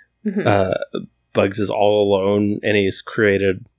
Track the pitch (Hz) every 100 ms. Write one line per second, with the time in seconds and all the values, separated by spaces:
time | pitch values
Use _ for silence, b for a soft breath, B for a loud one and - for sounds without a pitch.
0 | B _ 214 196 143 101 95 - - -
1 | - _ _ - 101 101 98 107 104 104
2 | 101 98 98 101 104 104 107 104 95 -
3 | - - 107 98 98 95 -